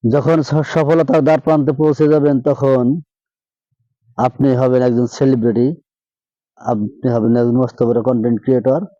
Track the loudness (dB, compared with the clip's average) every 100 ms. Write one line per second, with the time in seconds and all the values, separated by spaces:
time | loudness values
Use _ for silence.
0 | 0 0 0 -2 0 -2 -2 -2 0 0
1 | 2 2 2 0 0 0 0 0 0 2
2 | 2 2 2 0 -2 0 0 2 0 -2
3 | -8 _ _ _ _ _ _ _ _ _
4 | _ -4 -4 0 0 2 2 2 2 0
5 | -2 0 0 2 0 0 -2 -4 _ _
6 | _ _ _ _ _ _ -6 -4 -6 -6
7 | -4 0 0 0 0 0 -2 -2 -2 0
8 | 0 -2 -2 -2 0 0 0 -2 -6